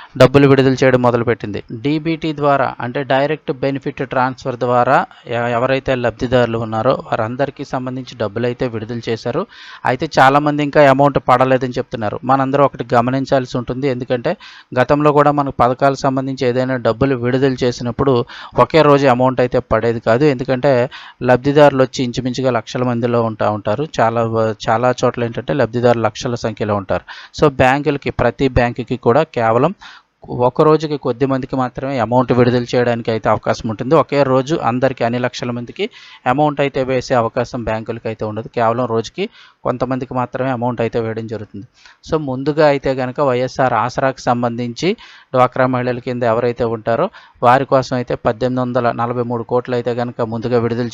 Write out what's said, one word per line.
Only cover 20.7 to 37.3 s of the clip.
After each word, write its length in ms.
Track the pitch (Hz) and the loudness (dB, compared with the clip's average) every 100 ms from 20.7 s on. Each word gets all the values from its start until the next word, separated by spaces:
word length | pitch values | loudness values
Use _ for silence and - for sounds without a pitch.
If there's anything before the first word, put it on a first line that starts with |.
| 123 127 - - - | 2 0 -6 -20 -4
లబ్ధిదారులు 600 | 123 123 139 143 143 135 | 2 2 4 6 6 6
వచ్చి 220 | 127 - 123 | 0 0 -4
ఇంచుమించుగా 440 | 120 123 131 131 | -4 -6 -2 -2
లక్షల 340 | 117 - 113 | -2 -4 -4
మందిలో 400 | 127 120 120 120 | -2 -2 0 0
ఉంటా 260 | 113 110 110 | 0 -2 -2
ఉంటారు, 380 | 107 104 107 160 - | -2 -4 -4 -4 0
చాలా 240 | 117 117 | 0 0
వ-, 320 | 113 113 110 104 - | -2 0 -2 -2 -2
చాలా 240 | 113 127 123 | 0 0 0
చోట్ల 200 | 123 120 | -2 -2
ఏంటంటే 300 | 117 117 - | -6 -6 -4
లబ్ధిదారులు 500 | 147 113 120 120 117 | -2 -2 2 2 2
లక్షల 240 | 107 - - | 0 -4 -6
సంఖ్యలో 480 | 117 117 107 107 104 | -6 -6 -6 -4 -4
ఉంటారు. 280 | 92 90 - - - - | -2 -6 -6 -20 -12 0
So 100 | 151 | 0
బ్యాంకులకి, 600 | 135 127 139 147 143 127 | 2 2 2 0 -4 -4
ప్రతి 380 | - 120 - 135 | -2 -2 0 0
బ్యాంకుకి 500 | 127 120 120 117 123 | 2 0 -2 -6 -2
కూడా 260 | - 117 | 2 2
కేవలం 520 | - 123 113 117 151 - - - _ _ - | 0 0 0 2 0 -2 -18 -20 _ _ -10
ఒక 320 | 123 123 - | -2 0 2
రోజుకి 360 | 151 156 156 147 | 4 2 0 -4
కొద్ది 280 | 135 117 135 | -4 -2 -2
మందికి 300 | 131 123 135 | -2 -4 -4
మాత్రమే 440 | 123 - 135 135 | -4 -6 -6 -2
అమౌంట్ 320 | 110 127 123 | 0 2 2
విడుదల 340 | 127 123 123 120 127 | 4 4 2 0 0
చేయడానికి 360 | 120 117 117 | 0 -2 -2
అయితే 180 | 113 120 | -2 0
అవకాశం 400 | 107 - 110 113 | 0 -2 -6 -6
ఉంటుంది. 260 | 107 123 156 | -6 0 2
ఒకే 280 | - 143 | 2 0
రోజు 320 | 131 131 131 165 | 2 2 0 -2
అందరికీ, 480 | 117 123 131 127 | -2 0 -2 0
అన్ని 160 | 117 120 | -2 -2
లక్షల 320 | 123 - 123 | -4 -6 -8
మందికి 380 | 120 120 147 208 - - - 127 | -8 -10 -8 -8 -10 -20 -8 -2
అమౌంట్ 320 | 135 151 143 | 0 0 0
అయితే 220 | 139 139 | -2 -2
వేసే 320 | 127 127 - 127 | -2 -2 0 0
అవకాశం 480 | 113 | 0